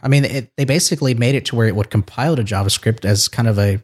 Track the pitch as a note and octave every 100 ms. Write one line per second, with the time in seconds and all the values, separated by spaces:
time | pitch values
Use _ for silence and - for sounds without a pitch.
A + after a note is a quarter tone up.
0 | C3 C#3+ C#3 C3+ A2+ - C3 D3+ - D#3+
1 | C3+ A#2 A#2+ C3+ - A#2 A2 G2 G2+ G#2+
2 | F#2+ - C#3 D3 G#2 G2 G2 - - A2+
3 | G2+ G#2 - - A#2 G2+ G2+ G2+